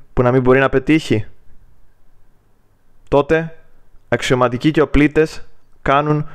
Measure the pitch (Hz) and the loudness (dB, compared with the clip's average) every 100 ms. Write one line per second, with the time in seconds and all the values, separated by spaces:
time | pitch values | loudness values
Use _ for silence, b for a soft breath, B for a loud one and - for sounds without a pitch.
0 | - - 123 131 127 131 135 135 135 156 | -6 0 2 2 4 4 2 0 0 0
1 | - 107 - - - - - - - - | 0 -2 -4 -12 -18 -20 -20 -20 -20 -20
2 | - - - _ _ _ _ _ _ - | -20 -20 -20 _ _ _ _ _ _ -20
3 | - 143 143 160 165 - - - - - | -2 -2 0 -2 -4 -12 -20 -20 -20 -20
4 | - - - 127 123 120 156 156 143 139 | -6 -4 -2 0 0 0 0 0 2 2
5 | 147 151 156 - - - - - - 139 | 2 2 0 -4 -14 -18 -20 -8 -2 0
6 | 151 151 151 | 0 -2 -4